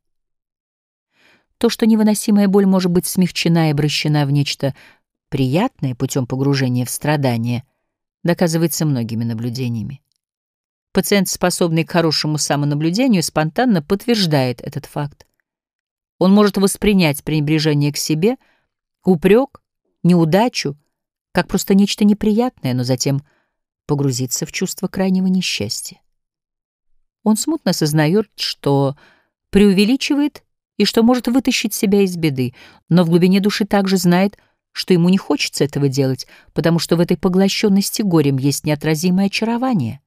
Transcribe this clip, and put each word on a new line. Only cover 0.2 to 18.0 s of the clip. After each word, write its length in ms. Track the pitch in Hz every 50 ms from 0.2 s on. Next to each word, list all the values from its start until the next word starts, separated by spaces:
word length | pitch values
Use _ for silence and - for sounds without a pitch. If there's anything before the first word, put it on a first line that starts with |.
| _ _ _ _ _ _ _ _ _ _ _ _ _ _ _ _ _ _ _ _ _ _ _ _ _ _ _ -
То, 100 | - 226
что 180 | - - 233
невыносимая 600 | 220 220 214 214 214 208 - - - 208 202 202 196
боль 180 | 190 202 196
может 240 | 190 190 185 185 180
быть 160 | 170 180 -
смягчена 640 | - - 185 180 165 - - - 170 165 170 160 156
и 40 |
обращена 540 | 147 143 151 147 143 - - 151 147 147 147
в 60 | 139
нечто 420 | 143 143 143 - - - 139 135 - _ - - _ _ _ _ _ _ _ -
приятное 680 | - 135 131 127 135 180 233 269 _ - 151 131 123
путем 320 | - 135 131 - 143 123
погружения 580 | - 127 135 135 143 143 131 131 127 123 123 123
в 60 | -
страдание, 760 | - - - 147 156 151 135 127 117 113 113 120 120 117 - _ _ _ _ _ _ _ _ _ _ _ -
доказывается 600 | 165 170 - 185 165 160 165 165 160 - - 185
многими 380 | 151 139 123 113 110 110 110
наблюдениями. 800 | 117 117 117 110 117 123 113 127 131 120 117 113 101 135 139 - _ _ _ _ _ _ _ _ _ _ _ _ _ _ _ _ _ _
Пациент, 360 | - 190 180 - 202 202 185 -
способный 560 | - - 190 180 - - 185 170 160 165 156
к 80 | -
хорошему 440 | - 170 165 160 147 - - 151 151
самонаблюдению, 880 | 147 - - 147 143 143 143 147 147 156 165 180 226 269 269 208 175
спонтанно 580 | - - - 156 156 156 - - 247 254 202 165
подтверждает 800 | 147 - 196 202 - 240 240 214 190 160 147 139 127 123 120 -
этот 260 | - 139 - 143 -
факт. 380 | - - 151 143 143 - _ - _ _ _ _ _ _ _ _ _ _ _ _ _ _ _ _ _ _ -
Он 140 | 175 185
может 240 | 202 208 208 202 -
воспринять 680 | 202 190 196 - - - 208 208 185 175 151 139 -
пренебрежение 680 | - - 156 156 147 151 160 156 151 156 147 143 143 147
к 40 | 143
себе, 400 | -